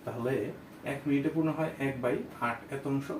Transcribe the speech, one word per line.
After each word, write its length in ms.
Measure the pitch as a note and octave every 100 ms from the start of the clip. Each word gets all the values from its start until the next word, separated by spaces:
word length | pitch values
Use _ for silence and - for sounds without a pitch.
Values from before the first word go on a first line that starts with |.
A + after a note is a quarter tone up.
তাহলে 280 | - A#2 A#2+ C3+ - - - - C#3
এক 60 | C#3 D3
মিনিটে 240 | C#3 D3+
পূর্ণ 140 | D#3+ D#3 D3+
হয় 140 | D#3+ - C#3
এক 60 | B2
বাই 120 | B2 - - - A#2+
আট 100 | A#2 - C#3
এত 80 | C#3
অংশ 160 | C#3 C#3